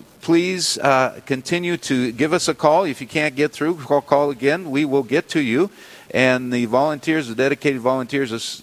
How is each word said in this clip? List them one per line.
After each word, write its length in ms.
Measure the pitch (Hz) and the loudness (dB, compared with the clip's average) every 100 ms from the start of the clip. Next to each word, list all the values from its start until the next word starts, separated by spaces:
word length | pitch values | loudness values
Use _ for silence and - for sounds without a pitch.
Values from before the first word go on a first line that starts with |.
| - _ | -20 _
please, 560 | - 170 175 185 - - | 0 2 2 -2 -4 0
uh, 420 | 139 135 131 - - | 2 4 2 -2 -6
continue 520 | 131 - 175 175 170 | -6 -2 -4 -2 -4
to 340 | - 131 123 | -2 -2 -2
give 200 | 120 151 | 0 0
us 160 | 170 - | 0 0
a 60 | |
call. 300 | 156 156 160 | 2 4 4
If 180 | 190 127 | 2 -4
you 60 | 123 | -6
can't 280 | 156 151 135 | -2 -2 0
get 160 | 147 | -2
through, 260 | - 151 170 | 0 -2 -2
call, 240 | 135 143 | 0 0
call 280 | - 143 147 | 2 2 2
again. 400 | 127 135 165 175 | 0 0 0 -2
We 160 | 135 151 | -2 0
will 160 | 139 | 0
get 260 | 117 143 - | 0 -2 -2
to 120 | 160 | -2
you. 300 | 135 120 202 - - - - | 0 0 0 -4 -20 -20 -6
And 420 | - 127 127 123 | 0 2 2 0
the 120 | 123 117 | -2 0
volunteers, 640 | 123 151 151 165 160 127 | 2 2 -2 -2 -2 -2
the 60 | |
dedicated 480 | 113 135 143 151 131 | 0 0 0 -2 0
volunteers 500 | 120 131 120 139 131 | -2 -2 -2 -4 -2
are 40 | 113 | -4
s-, 260 | - - | -8 -12